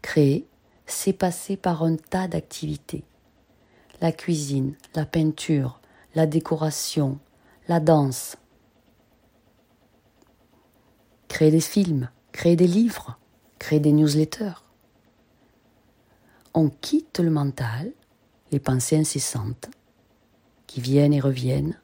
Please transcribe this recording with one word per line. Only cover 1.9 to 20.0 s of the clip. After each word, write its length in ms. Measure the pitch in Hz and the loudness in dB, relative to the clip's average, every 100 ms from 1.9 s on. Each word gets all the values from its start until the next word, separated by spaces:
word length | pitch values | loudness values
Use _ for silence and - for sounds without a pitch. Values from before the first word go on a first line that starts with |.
| 160 | -2
tas 320 | _ 185 185 | _ -6 -4
d'activités. 760 | 165 - - 156 147 - 156 - _ _ _ _ _ _ _ _ - | -6 -8 -10 -8 -8 -10 -14 -14 _ _ _ _ _ _ _ _ -4
La 100 | 170 | -4
cuisine, 640 | 160 - 160 143 139 131 - - - | -2 -4 -2 -2 -2 -4 -6 -10 -8
la 100 | 147 | -2
peinture, 760 | 165 156 151 - 151 131 - _ _ _ 160 | 0 0 -2 -2 0 0 -6 _ _ _ 0
la 100 | 160 | 2
décoration, 920 | 156 160 160 156 151 - - 143 139 _ _ _ _ - | 0 -2 -2 -2 -4 -4 -2 -2 -4 _ _ _ _ -2
la 120 | 170 | 2
danse. 560 | 160 160 139 127 - - _ _ _ _ _ _ _ _ _ _ _ _ _ _ _ _ _ _ _ _ _ _ _ _ _ _ _ _ _ | 6 4 4 -2 -10 -16 _ _ _ _ _ _ _ _ _ _ _ _ _ _ _ _ _ _ _ _ _ _ _ _ _ _ _ _ _
Créer 240 | - 156 | 4 4
des 100 | 160 | 4
films, 480 | - - 185 147 123 _ _ | 2 0 0 0 -4 _ _
créer 240 | - 170 170 | -2 2 4
des 100 | 180 | 4
livres, 540 | 180 233 - - 120 _ _ _ _ | 4 0 -2 -14 -18 _ _ _ _
créer 200 | - 151 | -2 2
des 120 | 147 | 4
newsletters. 760 | 151 151 147 156 - 208 165 _ _ _ _ _ _ _ _ _ _ _ _ _ _ _ _ _ _ _ - | 4 4 2 -2 -4 -8 -10 _ _ _ _ _ _ _ _ _ _ _ _ _ _ _ _ _ _ _ 2
On 140 | 151 | 2
quitte 500 | - - 302 320 - | 0 -2 -2 -2 -2
le 100 | 170 | 0
mental, 640 | 156 143 - 120 117 185 302 _ _ _ _ _ | 0 -2 -2 -4 -4 -8 -12 _ _ _ _ _
les 80 | 143 | -4
pensées 380 | - 127 - 156 | 0 -2 0 0
incessantes, 720 | 151 143 - 120 107 120 - - _ _ | 0 -4 -6 -6 -8 -12 -16 -20 _ _